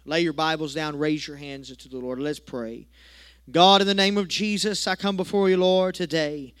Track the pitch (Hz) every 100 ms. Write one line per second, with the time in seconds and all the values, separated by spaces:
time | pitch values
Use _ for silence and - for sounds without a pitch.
0 | - 160 170 147 156 160 156 143 156 143
1 | 151 151 143 143 143 139 131 127 135 131
2 | 123 127 147 147 - 127 113 117 - _
3 | - - - _ - 160 185 196 196 196
4 | 196 202 185 - 214 208 202 196 - 185
5 | 202 190 185 202 196 185 185 185 185 180
6 | 170 160 151 151 131 _